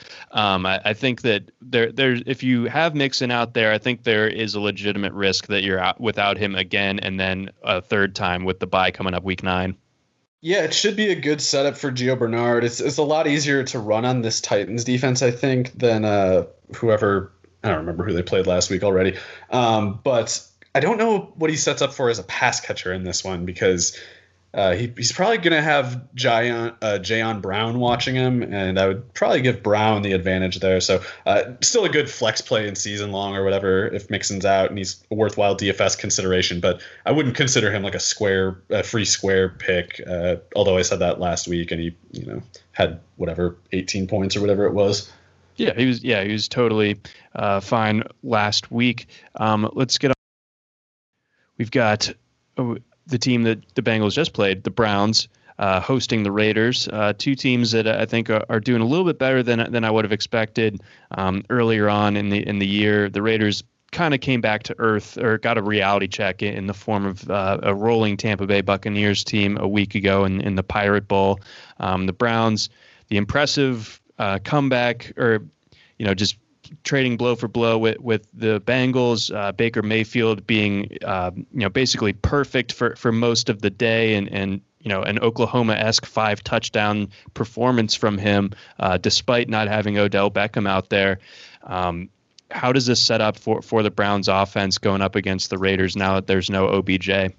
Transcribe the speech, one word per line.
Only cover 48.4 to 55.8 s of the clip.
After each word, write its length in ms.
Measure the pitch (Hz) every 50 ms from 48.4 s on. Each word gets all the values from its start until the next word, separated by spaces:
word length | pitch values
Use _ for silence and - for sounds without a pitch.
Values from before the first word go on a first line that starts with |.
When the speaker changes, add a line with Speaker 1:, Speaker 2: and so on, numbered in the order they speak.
| 104 104 104 - - -
Speaker 1:
week. 380 | 117 117 123 123 117 120 - - - - - - -
Um, 340 | - 107 110 107 104 107 - -
let's 260 | - 131 - - -
get 140 | - 135 131
on. 20 | - _ _ _ _ _ _ _ _ _ _ _ _ _ _ _ _ _ _ _ _ _ _ _ _ _ _ _ -
We've 140 | 113 110 -
got, 400 | 127 117 107 107 104 - - - - _ _ _ _ _ _ _
oh, 200 | - 127 120 117 - - _ _ _ _
the 120 | - 131 117
team 240 | - 131 123 120 117
that 200 | 113 110 104 - _ _
the 80 | - 107
Bengals 320 | 120 110 110 107 101 95
just 180 | 139 165 - -
played, 320 | - 104 98 95 98 -
the 60 | 107
Browns, 580 | - - 113 107 101 101 101 110 107 - - - _ _ _ - - -
uh, 200 | 101 98 95
hosting 440 | 92